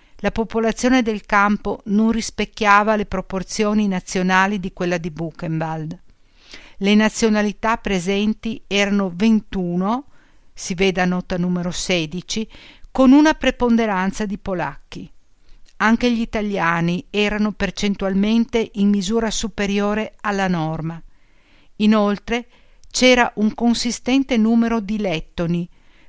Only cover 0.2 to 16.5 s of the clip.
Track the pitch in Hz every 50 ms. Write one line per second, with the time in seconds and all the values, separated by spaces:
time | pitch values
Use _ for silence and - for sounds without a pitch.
0.2 | - 202 - 226 226 - - 226 226 226 208 - - 254 262 262 226 226 220 202
1.2 | - - 214 202 202 208 208 196 - 202 202 - - 220 196 214 220 226 226 226
2.2 | - - - - 208 - - - 220 202 202 208 208 220 220 208 202 - - 190
3.2 | 185 - 185 190 180 - - - 214 208 214 214 214 196 185 180 - - - 190
4.2 | 185 185 185 185 190 196 208 202 175 190 - - 180 175 180 170 165 175 151 156
5.2 | 165 160 151 - 170 160 160 160 160 160 160 160 156 160 175 175 - - - _
6.2 | _ _ _ _ _ - - - - - - - 190 196 208 214 214 214 - -
7.2 | 233 220 214 214 208 208 196 - - 220 233 233 - 208 196 185 165 190 196 202
8.2 | 214 214 220 - - 226 220 - - - 190 202 202 202 202 202 196 185 175 175
9.2 | 220 226 220 208 - - - 196 180 175 175 180 185 202 233 262 - - - -
10.2 | _ _ _ - _ - - - - - 190 165 196 196 175 185 180 185 180 180
11.2 | - - 190 175 175 180 180 180 175 180 165 - - - 185 175 160 156 165 180
12.2 | - - - 220 220 - - - - - - - - - - - 262 262 269 294
13.2 | 302 311 302 - - 254 254 - 247 240 233 233 226 214 196 180 185 190 - -
14.2 | 214 190 202 - - 196 185 175 151 143 143 - - - - 156 190 - - -
15.2 | _ _ - _ - - - - - - - - 196 214 233 - 247 247 240 220
16.2 | 226 - - 220 208 208